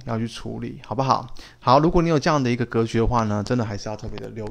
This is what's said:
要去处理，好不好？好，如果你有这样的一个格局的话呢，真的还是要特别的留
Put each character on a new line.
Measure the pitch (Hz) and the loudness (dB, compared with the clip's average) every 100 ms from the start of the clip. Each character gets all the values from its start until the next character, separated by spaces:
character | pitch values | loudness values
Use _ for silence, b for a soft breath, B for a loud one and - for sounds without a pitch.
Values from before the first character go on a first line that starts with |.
要 | 120 113 | -6 -4
去 | 113 | -4
处 | - 117 113 | -6 -10 -8
理， | 117 127 - | -10 -12 -10
好 | |
不 | 113 | -4
好？ | 135 117 123 - B B | 0 0 -2 -14 B B
好， | - 135 | 4 6
如 | 160 | 6
果 | 175 | 4
你 | 165 | 4
有 | 156 | 2
这 | 170 | 2
样 | 151 | 2
的 | 127 | 2
一 | 120 | 0
个 | 117 | 0
格 | 113 | 0
局 | 113 113 | 0 2
的 | 110 | 2
话 | 117 | 2
呢， | 110 104 | 0 -2
真 | 101 123 | 0 -2
的 | |
还 | 110 104 | -2 -6
是 | 110 | -8
要 | 107 | -10
特 | 110 | -10
别 | 104 | -10
的 | 110 | -10
留 | 110 107 | -10 -8